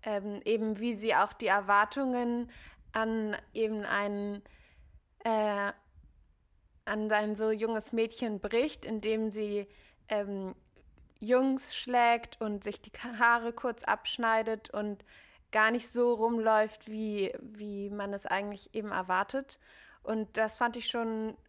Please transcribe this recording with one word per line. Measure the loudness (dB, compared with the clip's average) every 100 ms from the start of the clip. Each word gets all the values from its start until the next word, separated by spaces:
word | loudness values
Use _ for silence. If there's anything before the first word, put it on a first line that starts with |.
| -2
ähm, | -4 -4 -6
eben | 0 0 2 0
wie | -2 -2
sie | 2 4
auch | 2
die | 0 2
Erwartungen | 2 4 4 4 0 -2 0 -2 -2 -6 -12 -20 -20 -8
an | -4 -2 -2 -2 -6 -8
eben | -4 -2 -2 -2
einen, | -2 -2 -4 -6 -8 -12 -20 -20 _ -20 -20 _ _
äh, | 0 2 2 0 -2 -4 _ -20 -20 _ _ _ _ _ _ _ -6
an | -4 2
ein | 2 2 0
so | 0
junges | 0 0 -2 -2
Mädchen | 0 0 0 -4 -4
bricht, | -2 0 0 -2 -8
indem | -4 -2 0 0
sie, | -2 -2 -2 -6 -14 -20 _ _
ähm, | -2 -2 -4 -6 -10 _ _ -20 _ -20 _
Jungs | 2 4 4 0 -4
schlägt | -10 0 4 6 4 0 -6
und | -4 -4 -6
sich | -8
die | -12
Ka-, | -12 -10 4
Haare | 6 6 2
kurz | -4 -4 -4 0
abschneidet | 0 0 -2 2 2 2 -4 -6
und | -6 -4 -6 -14 -20 -20 _ _
gar | 4 4
nicht | 4 -2
so | 2 2 4
rumläuft, | 2 2 4 4 4 -2 -12
wie, | -6 -4 0 -2 -4
wie | -12 -14 -10 -8 -6
man | -6 -6
es | -6 -2
eigentlich | -2 -2 -8 -8 -8
eben | -4
erwartet. | -4 0 0 0 -2 -6 -16 _ -20 -20 -14
Und | -4 -4 -2 -2
das | -2 0
fand | -2 -2
ich | -4
schon | -2 -2 -2 -6 -8